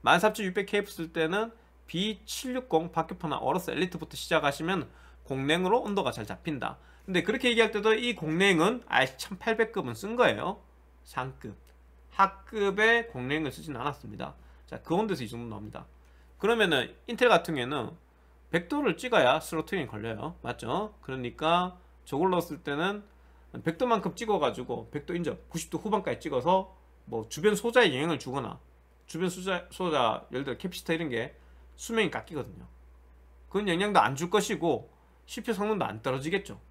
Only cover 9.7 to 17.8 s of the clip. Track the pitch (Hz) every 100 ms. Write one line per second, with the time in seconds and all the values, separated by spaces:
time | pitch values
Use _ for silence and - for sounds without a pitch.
9.7 | 208 135 113 196 247 208 104 160 214 -
10.7 | - _ _ - - 131 135 113 104 -
11.7 | - - - - - 196 - - 220 202
12.7 | 190 220 233 233 127 123 151 147 - 160
13.7 | 123 139 139 - 107 - - - - -
14.7 | - - 170 220 156 117 117 120 104 104
15.7 | - - - - - - - 202 233 196
16.7 | 143 117 - - 233 247 202 - 151 123
17.7 | 143